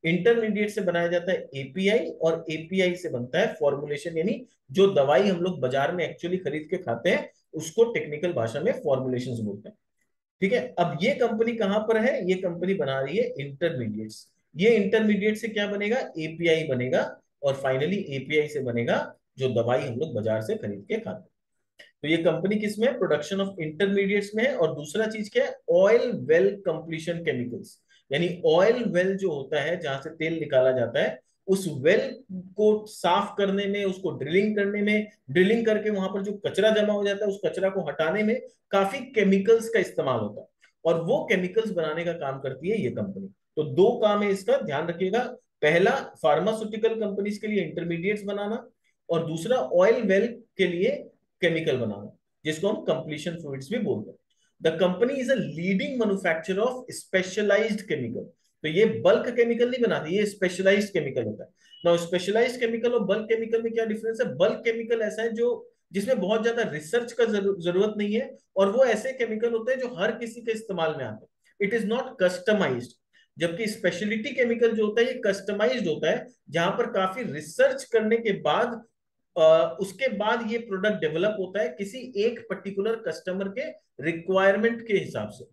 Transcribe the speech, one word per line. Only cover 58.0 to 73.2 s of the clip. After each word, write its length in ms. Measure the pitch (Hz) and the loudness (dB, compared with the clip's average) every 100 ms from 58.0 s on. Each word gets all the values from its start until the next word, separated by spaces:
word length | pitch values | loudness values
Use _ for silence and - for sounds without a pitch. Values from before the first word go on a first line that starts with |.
| 117 - - _ _ _ | -4 -8 -12 _ _ _
तो 40 | 156 | -4
ये 160 | 165 220 - | 2 2 4
bulk 280 | 175 240 247 233 | 4 4 2 0
chemical 340 | 233 226 240 | 2 2 0
नहीं 100 | 254 | 2
बनाती, 340 | 226 151 151 196 | 0 0 -2 0
ये 80 | 208 | -2
specialized 640 | - 185 - 190 202 208 | 0 -2 2 4 4 2
chemical 320 | 175 139 127 | -2 -2 -4
होता 200 | 107 107 | -4 -6
है। 60 | - _ _ _ 170 | -14 _ _ _ 2
Now, 100 | 170 170 | 2 2
specialized 540 | 180 196 214 247 247 | -2 0 2 2 0
केमिकल 320 | 233 226 240 | -2 0 0
और 120 | 240 | 0
bulk 220 | 180 214 220 | 2 0 0
chemical 340 | 226 220 226 | -2 0 -2
में 100 | 226 | 0
क्या 120 | 226 | -2
difference 360 | 220 214 220 226 | -2 -2 -4 -4
है? 60 | 220 135 | -4 2
Bulk 260 | 202 240 | 2 2
chemical 380 | 240 226 226 226 | -2 -4 -2 -2
ऐसा 200 | 214 - | -2 -2
है 100 | 233 | -4
जो, 160 | 220 240 233 - _ _ | 0 0 0 -8 _ _
जिसमें 280 | 180 202 240 | -4 0 0
बहुत 220 | 180 220 | 2 2
ज्यादा 200 | 226 233 202 | 2 0 -2
research 420 | 147 - 240 233 | -4 -2 -2 -2
का 120 | - | 0
जरू-, 340 | 226 208 196 175 | 0 2 0 0
जरूरत 340 | 170 180 214 208 | 0 2 2 0
नहीं 180 | 208 | -2
है 160 | 214 269 - _ - | -2 -4 -10 _ 2
और 140 | 196 | 2
वो 140 | 233 | 6
ऐसे 280 | 262 214 262 | 4 4 -2
chemical 400 | 254 226 214 233 | -4 -2 0 0
होते 200 | 226 220 | -2 -2
हैं 60 | 262 | -2
जो 140 | 247 | -4
हर 180 | 165 208 226 | -2 -2 -2
किसी 220 | 233 240 | -10 -10
के 120 | 233 | -6
इस्तेमाल 420 | 214 220 180 160 151 | -6 -6 -2 -2 -2
में 60 | |
आते 220 | 120 107 - | -8 -10 -18
हैं। 420 | _ _ _ 202 | _ _ _ -2
It 80 | 233 | 0
is 140 | 196 | 0
not 240 | 233 262 - | -2 -4 0
customized। 760 | 180 180 - 208 160 123 - - _ _ | 0 2 0 2 2 0 -6 -16 _ _